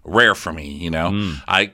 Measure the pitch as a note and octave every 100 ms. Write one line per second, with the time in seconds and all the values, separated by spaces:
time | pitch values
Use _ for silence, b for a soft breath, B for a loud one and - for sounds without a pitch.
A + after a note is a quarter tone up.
0 | - G#2 A#2+ F#3+ F2 D#2+ D2 D2 E2+ E2
1 | E2+ G2+ G2 C#2+ - F#2+ G3